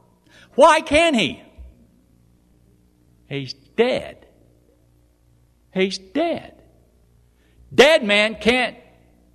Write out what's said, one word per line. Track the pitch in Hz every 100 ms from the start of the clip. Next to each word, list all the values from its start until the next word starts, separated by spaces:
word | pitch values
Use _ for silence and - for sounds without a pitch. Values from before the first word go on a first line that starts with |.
| _ _ _ _ - -
Why | 311 311
can't | - 294 339 247
he? | 151 82 - - - - _ _ _ _ _ _ _ _ _ _ _ _ _ _ _
He's | 139 131
dead. | - _ - 240 240 71 - - _ _ _ _ _ _ _ _ _ _ _ _ _ _
He's | 190 190 190
dead. | - 285 339 302 - - _ _ _ _ _ _ _ _ _ _ -
Dead | - 277 320
man | 208 208 214
can't | 220 220 254 226 - - _ _ _ _